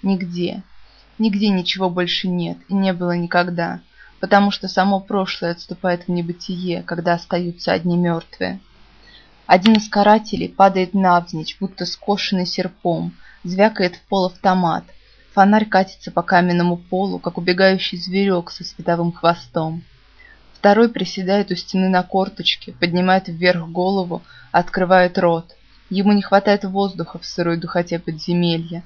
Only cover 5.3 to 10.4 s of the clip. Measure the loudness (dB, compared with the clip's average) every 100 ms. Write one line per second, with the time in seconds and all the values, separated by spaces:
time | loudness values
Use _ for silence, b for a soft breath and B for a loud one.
5.3 | -4 -6 -6 -10 -6 -2 -2 -2 -4 -4
6.3 | -8 -8 -8 -4 -6 -6 -4 0 -2 -2
7.3 | -4 -4 -6 -2 -2 0 0 0 -2 -6
8.3 | -8 -8 -8 _ _ -20 b b b b
9.3 | b 2 4 6 4 2 2 4 4 2
10.3 | -8